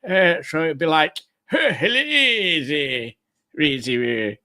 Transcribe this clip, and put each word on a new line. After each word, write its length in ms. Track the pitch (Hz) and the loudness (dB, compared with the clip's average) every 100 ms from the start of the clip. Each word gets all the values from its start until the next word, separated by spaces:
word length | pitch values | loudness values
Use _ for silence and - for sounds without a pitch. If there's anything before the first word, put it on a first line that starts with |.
| 254 | 0
Uh, 340 | 185 180 170 | 2 4 2
so 220 | 139 156 | -2 -4
it'd 140 | 165 143 | -2 -2
be 80 | |
like, 340 | 160 156 156 - - _ _ | 2 4 2 0 -18 _ _
Hello, 540 | 320 311 156 165 247 | 0 0 0 0 0
Rizzy, 1120 | 302 294 269 233 190 165 131 151 143 127 117 - _ _ _ - | 0 2 2 2 0 -2 -2 -2 -2 -4 -8 -14 _ _ _ -2
Rizzy. 800 | 151 135 120 123 120 117 107 104 | 0 0 -2 -2 0 -2 -4 -6